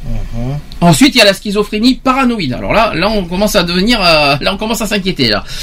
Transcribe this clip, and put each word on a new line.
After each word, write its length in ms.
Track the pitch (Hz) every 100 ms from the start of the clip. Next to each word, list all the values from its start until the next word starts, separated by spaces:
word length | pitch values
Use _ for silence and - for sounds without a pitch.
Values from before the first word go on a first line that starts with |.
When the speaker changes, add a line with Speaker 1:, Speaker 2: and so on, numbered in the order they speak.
| -
Speaker 1:
Mhm. 520 | 110 - 117 123 147 - -
Speaker 2:
Ensuite, 320 | 170 - 277
il 40 | 247
y 40 |
a 20 |
la 80 | 202
schizophrénie 600 | 190 214 202 208 214 240
paranoïde. 580 | 254 269 254 254 226 147
Alors 220 | 120 101
là, 180 | 175 226
là, 140 | 160 196
on 160 | 214
commence 320 | 170 180 208 202
à 60 |
devenir, 360 | 170 180 202 240
euh, 340 | 175 156 143 143
là, 140 | 190
on 60 | 196
commence 240 | 220 226
à 40 | 208
s'inquiéter, 440 | 208 185 160 120
là. 140 | 101 - -